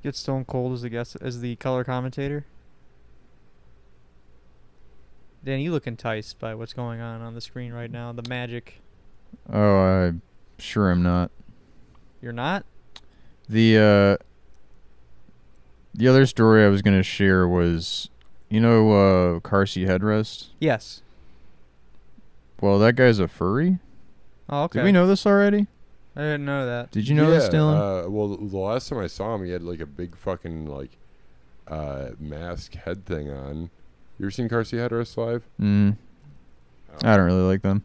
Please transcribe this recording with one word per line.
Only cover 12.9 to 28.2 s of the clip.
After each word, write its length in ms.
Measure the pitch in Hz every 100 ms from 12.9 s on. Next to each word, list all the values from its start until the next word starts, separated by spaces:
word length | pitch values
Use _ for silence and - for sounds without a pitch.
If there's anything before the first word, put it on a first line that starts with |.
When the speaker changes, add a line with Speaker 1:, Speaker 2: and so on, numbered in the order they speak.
| - - _ - - -
Speaker 2:
The, 280 | 110 113 110
uh, 480 | 107 101 98 98 - _ - - - - - - - - - - - - - - -
the 160 | - 120
other 160 | 131
story 400 | 135 - 113 110
I 40 | 104
was 120 | 98
gonna 220 | 101 95
share 440 | 92 - 101 92 90
was, 600 | 90 87 85 80 - - - - - -
you 120 | 107
know, 320 | 117 117 110 101 98 92 90 85
uh, 40 |
car 260 | - 101 98
seat 200 | - 92
headrest? 600 | 92 104 107 107 - - -
Speaker 1:
Yes. 420 | 156 113 - - - - - - - - - _ - - - - - - _ -
Speaker 2:
Well, 180 | 101 101
that 180 | 110 120
guy's 220 | 127 107
a 100 | 85
furry? 500 | - 87 113 175 185 - - - - - - -
Speaker 1:
Oh, 140 | 143
okay. 140 | 165 -
Speaker 2:
Did 60 |
we 80 | 190
know 140 | 185 180
this 200 | 196 214
already? 400 | 202 202 208 208 _ - - - -
Speaker 1:
I 40 |
didn't 240 | 151 151 143
know 180 | 139
that. 260 | 127 120 120
Speaker 2:
Did 160 | - 110
you 60 |
know 160 | 151 -
this, 140 | 165 117
Speaker 3:
Yeah, 60 | 156
Speaker 2:
Dylan? 480 | 151 151 101 95 87
Speaker 3:
uh, 40 |
well, 180 | 104